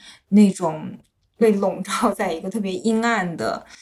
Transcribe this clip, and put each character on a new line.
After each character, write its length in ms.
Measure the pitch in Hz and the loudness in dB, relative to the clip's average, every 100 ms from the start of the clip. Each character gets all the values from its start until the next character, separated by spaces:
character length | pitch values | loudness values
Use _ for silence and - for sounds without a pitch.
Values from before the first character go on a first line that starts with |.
| - - _ | -20 -20 _
那 200 | 202 202 | 6 6
种 480 | 180 170 156 127 - _ _ _ _ | 4 -4 -4 -10 -14 _ _ _ _
被 140 | 226 | 2
笼 320 | 196 196 - | 4 0 -4
罩 280 | 190 - 233 | -6 -2 -2
在 220 | - 190 | -2 -4
一 80 | 165 | -4
个 80 | 190 | -6
特 100 | 220 | -6
别 140 | 190 | -6
阴 320 | 185 226 220 233 | -4 -2 0 0
暗 320 | 226 175 156 | -2 -4 -6
的 260 | 110 - - - | -6 -8 -12 -20